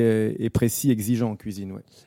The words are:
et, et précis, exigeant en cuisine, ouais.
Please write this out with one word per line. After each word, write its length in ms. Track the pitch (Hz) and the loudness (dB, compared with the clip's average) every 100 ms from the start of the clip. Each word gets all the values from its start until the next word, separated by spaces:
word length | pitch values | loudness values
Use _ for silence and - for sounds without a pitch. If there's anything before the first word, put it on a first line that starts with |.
| 117 110 107 | 4 2 0
et, 160 | - 113 | -2 -2
et 40 | |
précis, 400 | - 117 - 143 | 2 0 2 0
exigeant 400 | 113 104 120 117 | 0 2 0 0
en 40 | 107 | -4
cuisine, 360 | 107 98 98 | -10 -10 -10
ouais. 100 | 95 - - | -12 -16 -20